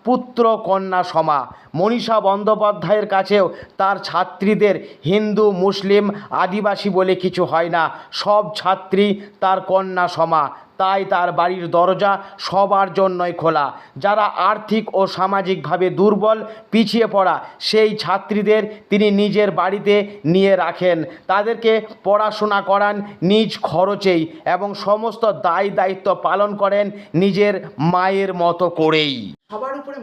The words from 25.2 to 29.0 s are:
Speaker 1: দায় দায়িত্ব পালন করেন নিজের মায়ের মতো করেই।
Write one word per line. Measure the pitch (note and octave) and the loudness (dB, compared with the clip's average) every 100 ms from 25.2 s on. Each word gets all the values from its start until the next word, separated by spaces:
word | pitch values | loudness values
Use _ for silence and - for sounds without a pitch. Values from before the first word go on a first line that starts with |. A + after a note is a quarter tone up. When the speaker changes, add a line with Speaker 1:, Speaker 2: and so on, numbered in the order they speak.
| A3 D#3+ F3+ | -2 0 0
Speaker 1:
দায় | F3 G3+ G3+ | 0 0 0
দায়িত্ব | F#3+ F#3+ G3 F3+ E3 | -2 -2 -2 -2 0
পালন | F#3 G#3 G3 | 0 0 0
করেন | G3 G3+ G3+ G3+ - D#3+ | 0 0 -2 -6 -6 0
নিজের | G3 F#3 G#3 F#3+ - - D#3+ | 0 2 0 0 -6 -4 0
মায়ের | F3+ F#3 G3 F#3+ F3+ | 2 2 0 -2 0
মতো | E3+ E3+ F3+ E3+ | 0 2 -2 0
করেই। | D#3+ D#3 | 2 2